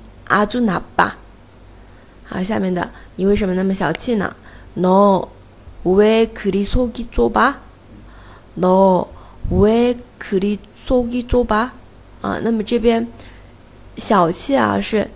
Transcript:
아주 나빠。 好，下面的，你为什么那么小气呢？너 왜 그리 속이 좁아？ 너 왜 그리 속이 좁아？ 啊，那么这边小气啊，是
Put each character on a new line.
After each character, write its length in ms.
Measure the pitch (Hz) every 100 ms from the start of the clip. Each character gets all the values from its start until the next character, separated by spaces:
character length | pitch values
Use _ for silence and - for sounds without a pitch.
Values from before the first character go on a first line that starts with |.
| - - -
아 220 | 202 208
주 160 | 247 226
나 160 | 170 - -
빠。 140 | - - - - - - - - - - - - -
好， 160 | 196
下 140 | 185 220
面 160 | 185
的， 160 | 180 - - - -
你 80 | 190
为 100 | 208
什 120 | 202
么 60 |
那 100 | 185
么 80 | 190
小 220 | 190 160
气 220 | 170 - 226
呢？ 200 | - - - - - -
너 520 | 185 190 202 190 - - - - - -
왜 440 | 175 190 208 226 226
그 160 | 226 202
리 180 | 190 202
속 260 | - 247
이 120 | 240 233
좁 200 | - 233
아？ 200 | 214 240 277 - - - - - - - - - -
너 480 | 180 190 196 180 - - - - -
왜 440 | 180 202 226 240 240 - -
그 200 | - 196
리 180 | 202 208 - -
속 340 | - 254 240
이 180 | 240 240
좁 180 | 247 240
아？ 220 | 214 247 - - - - -
啊， 180 | 196 196
那 100 | 226
么 120 | 226
这 160 | 208 240
边 280 | 226 226 233 - - - - - - - - -
小 340 | - 202 170
气 260 | 185 - 269
啊， 240 | 220 202
是 260 | 202 214 -